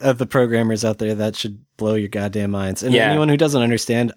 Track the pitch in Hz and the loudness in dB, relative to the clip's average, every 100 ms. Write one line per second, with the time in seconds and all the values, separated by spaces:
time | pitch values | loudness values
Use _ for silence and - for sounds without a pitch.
0 | 139 123 120 135 120 117 113 107 110 104 | 0 0 0 2 2 2 0 0 -2 -2
1 | 107 104 110 104 113 104 _ - 107 110 | -2 -2 -2 -4 -8 -10 _ -6 -2 0
2 | 101 107 101 104 101 101 95 92 123 120 | -2 -4 -4 -4 -4 -4 -4 -4 0 2
3 | 110 151 151 147 156 139 117 117 - 120 | 2 2 2 2 2 2 2 0 0 0
4 | 117 | 0